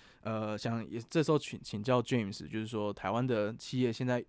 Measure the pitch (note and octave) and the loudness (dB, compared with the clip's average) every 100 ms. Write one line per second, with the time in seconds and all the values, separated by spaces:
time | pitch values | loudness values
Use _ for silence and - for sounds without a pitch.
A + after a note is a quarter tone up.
0 | - - - A2 G#2+ G#2+ A#2+ A#2 G2 A2 | -10 -12 -6 -4 -2 -4 -2 -4 -4 -8
1 | A2+ E3+ D3+ D3+ - - - G#2 A2 B2 | -2 2 4 4 2 -8 -8 -4 2 2
2 | A2+ B2+ G2+ - D2 A2 A2 A#2 G#2 G2+ | 4 0 0 -4 -6 -4 -2 -2 -2 -2
3 | F#2+ A2+ B2+ A2+ G#2 A#2 - C3 B2 A2+ | 0 2 2 2 0 -2 -4 2 2 2
4 | B2+ A#2+ | 0 0